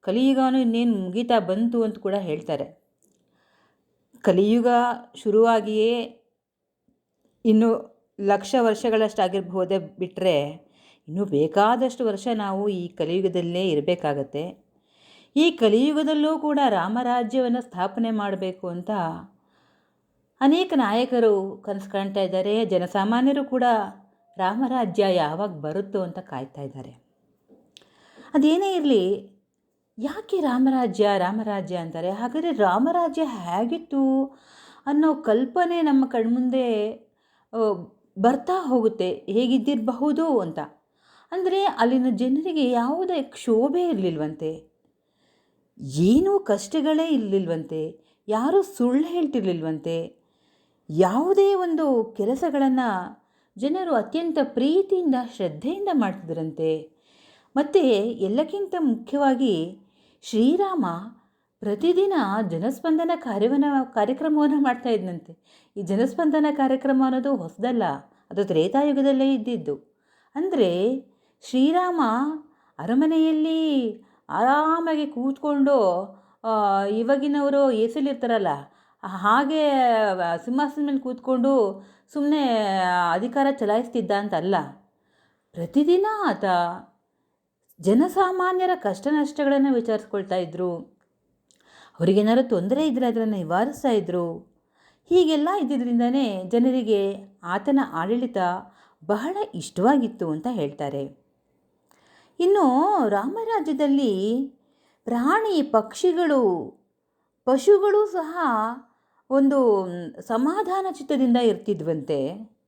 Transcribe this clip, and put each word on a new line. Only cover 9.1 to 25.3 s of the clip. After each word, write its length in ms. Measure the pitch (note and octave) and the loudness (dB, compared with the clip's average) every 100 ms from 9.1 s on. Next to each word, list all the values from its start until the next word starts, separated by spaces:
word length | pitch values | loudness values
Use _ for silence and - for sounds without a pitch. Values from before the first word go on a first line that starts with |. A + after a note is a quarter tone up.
| G#3+ F#3 G3 F3+ F#3 F#3 F#3+ | 0 -2 -2 -4 -4 -2 -2
ಬಿಟ್ರೆ, 840 | - - F3+ - F#3 D3+ C#3+ D#3+ _ _ _ _ - | -4 -10 -10 -2 2 2 0 -8 _ _ _ _ -10
ಇನ್ನು 180 | E3+ G3 | -6 -2
ಬೇಕಾದಷ್ಟು 800 | D3 D#3 G3 G#3 A#3+ B3+ A#3+ A#3 | 0 2 2 2 2 -2 -2 -4
ವರ್ಷ 220 | G3 B3 A3+ | -2 -4 -4
ನಾವು 340 | G3+ F#3+ G#3 | -4 -4 -4
ಈ 180 | F#3+ F3 | -4 -8
ಕಲಿಯುಗದಲ್ಲೇ 840 | - D#3+ F3+ F#3+ F3 E3+ F3 F#3+ | -6 -2 0 0 -2 -2 -2 0
ಇರಬೇಕಾಗತ್ತೆ. 960 | D3+ C#3+ F3 D3+ C#3 C#3 C#3+ E3+ - _ _ _ _ _ - _ C#4 | 0 0 -2 -2 -4 -6 -8 -10 -12 _ _ _ _ _ -20 _ 2
ಈ 160 | E4 | 2
ಕಲಿಯುಗದಲ್ಲೂ 880 | E4+ A3+ G#3+ C#4 D4+ D4+ D4+ D4+ D#4 | 4 4 4 2 2 0 0 0 0
ಕೂಡ 200 | D4+ D4 C#4 | 0 2 2
ರಾಮರಾಜ್ಯವನ್ನು 920 | G3 F3 A3+ B3 B3 A3+ C4 B3 B3 | 2 -2 -2 -2 -2 -2 -2 0 -2
ಸ್ಥಾಪನೆ 500 | A#3+ F3+ F#3+ G#3+ A3+ | -6 -6 -4 -2 -4
ಮಾಡಬೇಕು 560 | A3 G3+ F#3+ F#3+ F#3 F3+ | -2 -4 -4 -6 -8 -10
ಅಂತ 240 | F3 F3+ G#3 E3 E3 F3+ _ _ _ _ _ _ _ _ _ _ _ | -10 -6 -4 -4 -6 -16 _ _ _ _ _ _ _ _ _ _ _
ಅನೇಕ 320 | C4+ E4 F#4 D4+ | 2 4 2 0
ನಾಯಕರು 840 | A3 A3 B3+ B3 A#3 G3+ G3 - | 2 0 0 2 4 2 -2 -10
ಕನಸು 340 | - G3 G3 | -8 -10 -6
ಕಾಣ್ತಾ 300 | G3 G3 G3 | -4 -4 -2
ಇದ್ದಾರೆ. 440 | F#3+ F#3+ G3 G#3+ A3 | -2 -2 0 0 0
ಜನಸಾಮಾನ್ಯರು 760 | F#3 F3+ G3+ G3 A#3 B3+ C#4 | 0 0 -2 0 2 2 0
ಕೂಡ 200 | C#4 B3+ B3 A3 G3 - _ _ _ - | -2 0 2 2 -2 -12 _ _ _ -4
ರಾಮರಾಜ್ಯ 680 | F#3 G#3+ C4 B3+ A3 E3+ G3 | -2 0 -2 -2 -2 0 2
ಯಾವಾಗ 400 | F3+ D3 | 2 0